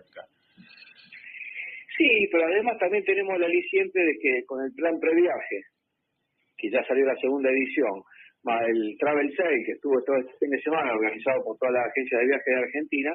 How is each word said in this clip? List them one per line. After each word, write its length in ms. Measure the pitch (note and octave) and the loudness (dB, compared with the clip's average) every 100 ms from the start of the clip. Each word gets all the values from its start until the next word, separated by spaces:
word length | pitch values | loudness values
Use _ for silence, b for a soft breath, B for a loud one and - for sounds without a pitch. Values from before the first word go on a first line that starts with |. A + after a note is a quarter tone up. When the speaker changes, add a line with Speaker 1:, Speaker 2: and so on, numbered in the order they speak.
| - | -10
Speaker 1:
acá. 160 | - - _ _ _ - - - - - B B B B B B B B - | -20 -20 _ _ _ -20 -20 -20 -20 -20 B B B B B B B B 2
Speaker 2:
Sí, 300 | D4 A3+ G3 | 4 4 4
pero 140 | E3+ D#3+ | 2 2
además 320 | G3 A#3 A3 | 2 0 0
también 260 | F3+ G3+ G3 | 0 0 0
tenemos 300 | F#3+ G3 F#3 | 0 0 0
el 80 | |
aliciente 560 | E3+ F3 F3 F#3+ F#3+ F#3 | 2 0 2 0 0 2
de 140 | E3 C#3 | 2 2
que 220 | D3 B2+ - | 0 -2 -2
con 180 | C3 C3 | -6 -6
el 60 | |
plan 260 | C3+ E3 D#3+ | -2 -2 0
previaje, 600 | D#3+ E3 F3 B2+ - G2+ - _ _ _ _ _ _ _ _ - | 2 4 4 2 -6 -10 -10 _ _ _ _ _ _ _ _ -10
que 120 | G#2 | -2
ya 140 | B2 - | -2 0
salió 200 | C3 C3+ | 2 2
la 100 | A#2+ | 2
segunda 320 | B2+ C#3 C3 | 0 0 2
edición, 540 | C3+ C3+ D#3 A#2+ F#2+ - B B B | 2 0 0 0 -2 -12 B B B
más 180 | B2 A#2 A2+ | -4 -2 0
el 300 | A2+ G#2+ G#2 | 0 -2 -2
Travel 340 | D3 D3 C#3+ D#3+ | 0 2 0 0
Sale, 280 | F3 C3 A2 | 0 0 -2
que 60 | |
estuvo 300 | F#2+ C#3+ C3 | -6 0 0
todo 140 | B2 C3+ | 2 0
este 160 | C3 - | 0 -4
fin 100 | D3 | -2
de 100 | C3+ | -2
semana 320 | D3+ D#3+ C#3 | -2 -2 0
organizado 500 | A2 A2 G#2+ C3+ C3 | 0 0 -2 -2 0
por 140 | B2 A2 | -2 -2
toda 140 | B2+ | 0
la 100 | B2 | 2
agencia 360 | A#2 C3+ B2+ B2 | 0 -2 -2 2
de 80 | B2+ | 2
viajes 180 | C3+ C3+ | 2 2
de 160 | B2+ | 0
Argentina, 500 | B2 D3 D3+ C#3+ C#3 | 0 -4 -4 -4 -4